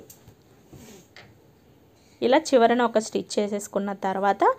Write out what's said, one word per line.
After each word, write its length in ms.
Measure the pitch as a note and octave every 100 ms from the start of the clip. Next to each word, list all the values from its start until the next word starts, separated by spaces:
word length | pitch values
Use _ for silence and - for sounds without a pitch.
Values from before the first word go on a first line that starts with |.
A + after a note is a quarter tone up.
| - - - - _ _ _ - - - _ - - _ _ _ _ _ _ _ _ _ A#3+
ఇలా 120 | C#4+ D#4
చివరన 320 | C4 A#3 A#3+ A#3
ఒక 80 | A3+ A3
స్టిచ్ 260 | G3 F#3 -
చేసేసుకున్న 540 | G#3 G3+ G#3 G3 G3+ G3
తర్వాత 400 | G3 F#3+ G3 A#3 G#4+